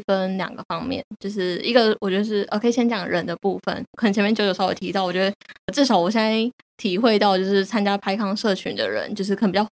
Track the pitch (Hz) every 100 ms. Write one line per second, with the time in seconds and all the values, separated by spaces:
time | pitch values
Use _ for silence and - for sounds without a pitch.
0 | 208 190 185 185 175 - - 165 170 180
1 | - 214 196 208 180 175 - 240 220 220
2 | 202 190 214 208 - 208 240 240 240 220
3 | 170 175 175 170 196 180 - - - -
4 | 220 202 202 220 202 180 190 185 185 190
5 | 185 180 190 - - - - 208 262 202
6 | 170 220 220 220 233 - _ - 196 180
7 | 240 208 208 190 190 196 196 226 202 202
8 | 202 196 202 214 220 190 - 202 104 107
9 | 76 208 196 196 208 190 220